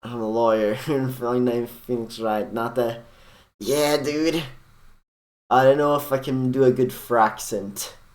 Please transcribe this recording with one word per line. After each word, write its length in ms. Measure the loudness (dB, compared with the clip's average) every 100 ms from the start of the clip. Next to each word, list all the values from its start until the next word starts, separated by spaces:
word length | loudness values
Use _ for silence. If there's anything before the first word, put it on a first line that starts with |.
I'm 180 | -10 -6
a 80 | -4
lawyer 480 | 2 2 4 2 0
<laughs> 40 | -2
in 260 | -2 -2 -4 -2 0 2 0 -4
Phoenix 520 | -10 -6 -6 -6 -6
Wright, 340 | -2 -2 -2
not 220 | -4 -4
the. 260 | -2 -2 -4 -14 -20 -20 -20 _ _
Yeah, 360 | -4 0 0 0
dude. 460 | -2 -2 0 -2 -6 -14 _ _ -20 -20 _ _ _ _ _
I 140 | 4
don't 140 | 6 6
know 160 | 4
if 180 | 2 0
I 60 | -4
can 320 | -2 -2 0
do 140 | 4
a 60 | 4
good 220 | 4 2
fraccent. 1000 | -2 -2 2 2 0 -8 -6 -6 -10 -12 -14 -20